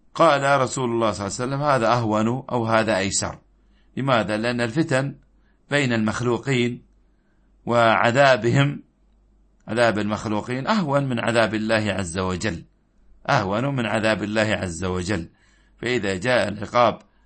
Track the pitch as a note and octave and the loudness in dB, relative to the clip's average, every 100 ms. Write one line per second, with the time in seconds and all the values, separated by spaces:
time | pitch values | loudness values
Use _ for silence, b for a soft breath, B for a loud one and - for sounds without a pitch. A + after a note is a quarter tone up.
0 | _ - E3 C#3+ C#3 C#3 B2 C#3 B2 A#2 | _ 2 4 4 4 2 0 -2 -2 0
1 | A2 G2 G2 F#2+ B2+ C#3 D3 C3+ A2 A#2+ | 0 -2 -6 -6 -6 -2 0 2 2 2
2 | A2 G#2+ A2 C3 - B2 A2+ A2+ A2 G2 | 2 0 0 -2 -4 -4 0 2 2 0
3 | G2 - F#2 - _ _ _ _ _ - | -2 -4 -6 -8 _ _ _ _ _ -6
4 | C3+ A#2 G2 G#2+ A#2+ A#2+ A#2+ D3+ D3+ C3 | 0 0 0 -2 -2 -2 -2 -2 0 0
5 | C#3 - _ _ _ _ - C#3+ C3 A#2 | -2 -8 _ _ _ _ -4 0 0 0
6 | G#2+ G#2+ A#2+ A2+ C3+ B2+ A#2+ B2 - _ | 0 0 -2 -2 0 0 -2 -4 -16 _
7 | _ _ _ _ _ _ - A#2 A2+ F#2+ | _ _ _ _ _ _ 0 4 4 4
8 | A#2 B2 C#3 A#2+ A#2 B2 C#3+ - - _ | 4 4 4 4 2 2 2 -2 -14 _
9 | _ _ _ _ _ _ - A2 A#2 G#2 | _ _ _ _ _ _ -6 0 2 2
10 | G#2 G#2 G#2+ G#2 G2+ B2+ C#3+ A3 D3+ C#3 | -2 -4 -4 -4 -4 -6 -2 -2 0 0
11 | C3+ A#2 A2+ A#2 A2 G#2+ A2 A2 G#2 F#2+ | 0 -2 0 2 2 0 0 0 0 -2
12 | F2+ F#2 F#2 F2+ G#2 E2+ - _ _ _ | -4 -4 -4 -2 -4 -6 -12 _ _ _
13 | - - - C3+ F#2+ G#2+ C#3 C3+ G#2+ A2 | -20 -10 -2 -2 0 -2 -2 -2 -2 0
14 | A2 G#2 G#2 A2 G#2+ F#2 F#2 D#2+ F#2 F2+ | 0 0 -2 0 0 -2 -4 -6 -4 -4
15 | F2 F2 E2 _ _ _ _ - A#2+ B2 | -2 -4 -6 _ _ _ _ -8 -4 -2
16 | G2 F#2 A#2+ A#2+ G#2 G#2 G2+ A#2+ A2+ - | -2 -2 0 0 0 -4 -2 2 4 2
17 | - _ | -8 _